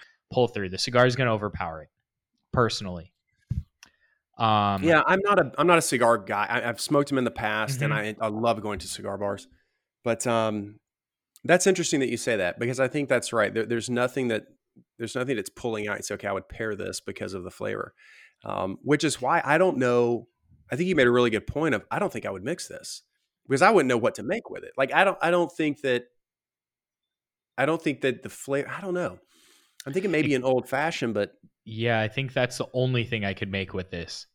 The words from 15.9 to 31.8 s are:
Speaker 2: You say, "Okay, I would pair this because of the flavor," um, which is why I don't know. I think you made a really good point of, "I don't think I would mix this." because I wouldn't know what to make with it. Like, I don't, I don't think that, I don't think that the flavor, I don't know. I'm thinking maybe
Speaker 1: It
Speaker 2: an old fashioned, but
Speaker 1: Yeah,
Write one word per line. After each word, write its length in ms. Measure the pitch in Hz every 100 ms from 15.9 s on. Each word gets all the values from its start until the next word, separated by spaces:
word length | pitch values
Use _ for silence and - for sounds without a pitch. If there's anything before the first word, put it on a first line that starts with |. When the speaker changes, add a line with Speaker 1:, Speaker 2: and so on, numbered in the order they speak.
| 101
Speaker 2:
You 60 |
say, 120 | - 101
"Okay, 120 | 98
I 40 |
would 180 | 95 -
pair 260 | - 110 98
this 240 | 95 95
because 340 | - 101 98
of 100 | 95
the 80 | 92
flavor," 420 | - 104 107 - _ - - - _
um, 340 | 104 95 95 -
which 200 | 131 147
is 180 | 156 -
why 200 | 123 165
I 140 | 131 156
don't 200 | 185 139
know. 500 | 123 123 120 120 - _ _ _ -
I 40 | 127
think 120 | 180
you 60 | 160
made 120 | 123
a 40 |
really 180 | 123 120
good 180 | 107 -
point 260 | 143 156
of, 120 | 107 -
"I 80 | 160
don't 120 | 190
think 140 | 117 98
I 40 |
would 120 | 98
mix 240 | 107 180 -
this." 340 | - - - _ _ _ _ -
because 140 | 135
I 100 | 190
wouldn't 160 | 214 127
know 100 | 120
what 180 | 110 -
to 80 |
make 260 | 117 220 -
with 140 | 95 -
it. 60 | -
Like, 160 | 131
I 100 | 147 196
don't, 120 | -
I 100 | 160
don't 180 | 175 165
think 300 | - 156 143
that, 260 | 135 123 - _ _ _ _ _ _ _ _ _ _ _ _ _ _ -
I 80 | 135
don't 160 | 165
think 200 | 165 -
that 220 | 135 120
the 60 | 110
flavor, 400 | - - 139 143
I 120 | -
don't 120 | 190
know. 240 | 180 180 92 _ _ _ _ _ - -
I'm 80 |
thinking 180 | 165 196
maybe 220 | 156 147
Speaker 1:
It 40 | 131
Speaker 2:
an 60 |
old 240 | 131 127 120
fashioned, 460 | 131 156 - 120
but 200 | 104 101 _ - _
Speaker 1:
Yeah, 360 | - 110